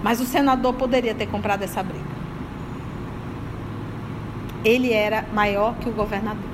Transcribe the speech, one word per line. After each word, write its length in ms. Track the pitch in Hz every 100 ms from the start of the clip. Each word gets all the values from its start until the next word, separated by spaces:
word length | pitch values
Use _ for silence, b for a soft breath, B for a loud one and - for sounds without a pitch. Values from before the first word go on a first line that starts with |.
Mas 180 | 202 233
o 40 | 247
senador 480 | - 277 254 254 247
poderia 400 | 262 254 233 214
ter 100 | 208
comprado 380 | 202 208 196
essa 180 | 190 -
briga. 240 | 190 - - - - - - - - - - - - - - - - - - - - - - - - - - -
Ele 300 | 226 247 254
era 320 | 214 208 220 -
maior 400 | 214 208 202 214 240
que 100 | 247
o 20 |
governador. 520 | 220 208 202 214 208 190